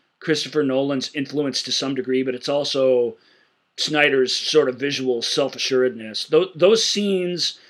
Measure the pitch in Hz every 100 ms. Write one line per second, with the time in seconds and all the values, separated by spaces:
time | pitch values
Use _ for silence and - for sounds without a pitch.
0 | _ _ - 151 131 151 139 131 139 139
1 | 127 151 139 139 143 127 131 123 139 135
2 | 127 131 131 123 - 143 135 139 131 123
3 | 117 - _ _ _ _ _ - - 151
4 | 147 135 123 - - 151 135 117 143 135
5 | 131 120 - 156 135 - - 127 127 113
6 | 110 104 - 160 190 151 180 220 - 202
7 | 202 185 180 175 - -